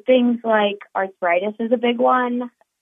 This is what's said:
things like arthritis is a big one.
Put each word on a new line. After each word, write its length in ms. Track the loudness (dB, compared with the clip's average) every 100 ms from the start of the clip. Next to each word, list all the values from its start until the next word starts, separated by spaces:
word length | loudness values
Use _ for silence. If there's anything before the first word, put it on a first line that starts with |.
| 2
things 320 | 2 2 0
like 340 | 0 0 0 -4 -8
arthritis 600 | -6 -6 -4 -2 0 -2 -6
is 140 | -2
a 40 | 0
big 220 | 0 0
one. 520 | 2 2 0 -4 -8 _ _ _